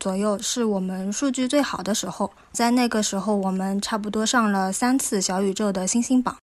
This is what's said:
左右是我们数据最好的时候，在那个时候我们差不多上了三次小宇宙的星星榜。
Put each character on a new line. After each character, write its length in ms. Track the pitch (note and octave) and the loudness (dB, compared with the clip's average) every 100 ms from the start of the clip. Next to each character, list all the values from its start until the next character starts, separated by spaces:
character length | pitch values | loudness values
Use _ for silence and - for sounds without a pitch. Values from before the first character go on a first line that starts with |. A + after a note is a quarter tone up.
左 160 | G3 F#3+ | -4 0
右 220 | G#3 G3+ | 0 0
是 260 | G#3 B3+ | -2 -2
我 160 | A3 G3 | 0 0
们 320 | F#3 F#3 F#3+ | -2 -4 -4
数 180 | G#3 C#4 | -2 -2
据 160 | C4 B3+ | 0 2
最 140 | D4 | 2
好 220 | C4+ - | 0 -2
的 120 | - | -2
时 140 | A3 - | -2 -4
候， 240 | - G3+ - - | -4 -6 -6 -12
在 180 | - A#3 | 0 2
那 180 | B3 A#3+ | 4 2
个 140 | A3 | 2
时 140 | G#3 G3 | 0 -2
候 200 | F#3+ G#3 | 0 0
我 140 | F#3+ | 0
们 280 | F#3 F#3+ G3 | -2 -2 -2
差 160 | G3+ A3 | -2 -4
不 100 | G#3 | -2
多 160 | G#3+ | -2
上 260 | A3 B3+ G#3+ | 2 2 2
了 220 | G3 F#3+ | 2 0
三 260 | G3 B3 C4 | 0 2 2
次 220 | - G#3 | 2 -2
小 220 | G3 F#3 | 0 0
宇 100 | G3+ | 0
宙 180 | F#3+ G#3+ | 0 -2
的 160 | F#3+ F#3 | -2 0
星 160 | A#3 | 0
星 200 | A#3+ B3+ | 2 2
榜。 120 | B3 - _ | 2 -4 _